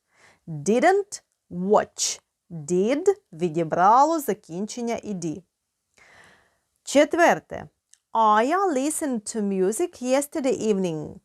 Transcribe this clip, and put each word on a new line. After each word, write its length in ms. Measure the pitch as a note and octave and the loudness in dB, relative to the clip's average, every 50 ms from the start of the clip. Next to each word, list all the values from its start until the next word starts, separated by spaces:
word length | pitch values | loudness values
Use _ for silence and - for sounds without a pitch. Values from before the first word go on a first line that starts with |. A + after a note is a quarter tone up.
| _ _ _ _ _ _ _ _ _ | _ _ _ _ _ _ _ _ _
Didn't 760 | F3 D#3 D3 C#3+ F#3+ A3 B3 C4+ F4 F#4+ G4+ G4 - - - _ _ _ _ _ - | -12 -12 -6 -2 0 2 4 4 4 4 2 0 -4 -10 -20 _ _ _ _ _ -12
watch. 680 | F3 F3 F3+ G3 G#3 - - - _ - - - - - _ _ _ _ _ - | -8 -6 0 2 2 2 2 0 _ -6 -6 -6 -6 -8 _ _ _ _ _ -16
Did – 560 | F3 D#3+ D3 D3+ F3+ F3+ G3 A3+ C#4 D4 F#4+ G4+ G4 - _ _ F3 | -14 -10 -6 -2 0 0 2 2 0 0 2 0 0 0 _ _ -8
Відібрало 840 | D#3 F3 E3+ D3+ E3+ E3 D#3 D#3+ E3 F3+ G3+ A3+ C4 C#4+ D#4 E4 D#4+ | -6 -6 -4 -2 -2 -4 -2 0 2 4 6 6 6 6 4 2 0
закінчення 800 | C4+ - F#3+ - _ - D#3+ F3+ G#3+ G#3+ - B3 A#3 A#3 A3+ - - | -2 -4 -6 -6 _ -12 -10 -10 -8 -8 -8 -8 -6 -6 -6 -6 -8
іді. 400 | G#3+ G3+ F3 E3 D#3+ D3+ - - _ _ _ _ _ _ _ _ _ _ _ _ _ _ - - - _ _ _ _ _ _ _ _ _ _ _ | -10 -8 -6 -6 -6 -8 -8 -12 _ _ _ _ _ _ _ _ _ _ _ _ _ _ -20 -20 -20 _ _ _ _ _ _ _ _ _ _ _
Четверте. 840 | - - C#4 D4+ D4+ - D#4+ E4+ C#4 F#3+ D#3 - - - - - D#3 _ _ _ _ _ _ _ _ - | 0 4 4 4 4 4 4 4 4 4 2 -2 -10 -14 -14 -14 -16 _ _ _ _ _ _ _ _ 0
Ая 540 | A3+ A3 G#3+ G#3+ G#3+ A#3 C#4 E4 F#4+ G4+ | 2 4 4 4 4 2 2 0 0 0
listened 680 | F#4 C#4+ B3+ C4+ D#4 - - D#4+ C#4 B3 A3 - - - | 0 0 -2 -2 -2 -4 -4 -4 -4 -4 -6 -6 -8 -6
to 60 | A3+ | -4
music 640 | G3+ G3+ G3 F#3 F#3 F#3+ - - F4 F4 - - B3 | -4 -2 0 0 0 0 0 -2 -4 -6 -6 -6 -4
yesterday 680 | B3+ B3+ C#4 C#4+ - - E4 B3+ C4 - - G#3+ A3 G3+ | -2 0 0 -2 -2 -4 -2 -2 -2 -2 0 0 0 0
evening. 420 | F#3+ F#3+ F3 D#3 D3+ D3+ - - - | 0 0 -2 -4 -6 -8 -10 -14 -18